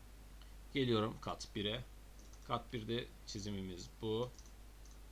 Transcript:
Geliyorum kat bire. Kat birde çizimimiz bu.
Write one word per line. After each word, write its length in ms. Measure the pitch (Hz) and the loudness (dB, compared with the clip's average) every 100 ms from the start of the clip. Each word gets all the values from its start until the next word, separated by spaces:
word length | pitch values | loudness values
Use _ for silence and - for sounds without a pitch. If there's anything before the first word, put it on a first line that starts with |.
| - - - - - - - | -14 -14 -14 -12 -12 -12 -2
Geliyorum 420 | 143 127 113 107 - | 4 8 8 8 4
kat 280 | - - - | -2 -2 -2
bire. 300 | - 101 117 123 - - - - - - | 0 2 2 -4 -10 -14 -14 -14 -10 0
Kat 260 | 117 - | 0 0
birde 340 | 123 107 117 - - - | -2 2 0 0 -8 -6
çizimimiz 640 | 107 101 98 95 87 107 - | -4 0 0 -2 -4 -6 -2
bu. 280 | 110 110 123 - - - - - - - - | 2 4 2 -2 -14 -14 -14 -14 -14 -14 -14